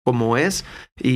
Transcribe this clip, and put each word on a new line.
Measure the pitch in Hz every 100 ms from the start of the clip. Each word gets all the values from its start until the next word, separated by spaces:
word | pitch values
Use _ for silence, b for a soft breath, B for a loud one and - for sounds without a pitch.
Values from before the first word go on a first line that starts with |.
como | - 123 113 117
es, | 175 190 - B B -
y, | 127